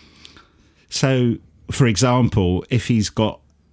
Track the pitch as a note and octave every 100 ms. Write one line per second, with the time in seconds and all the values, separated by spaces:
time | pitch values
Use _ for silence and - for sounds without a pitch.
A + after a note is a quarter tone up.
0 | - - - - - _ _ _ _ -
1 | C3+ C3 A#2+ - - _ - - B2 G#2+
2 | B2+ B2+ A#2 A2 F2+ F2+ - A#2 - A#2
3 | G2 - A2 - _ _ _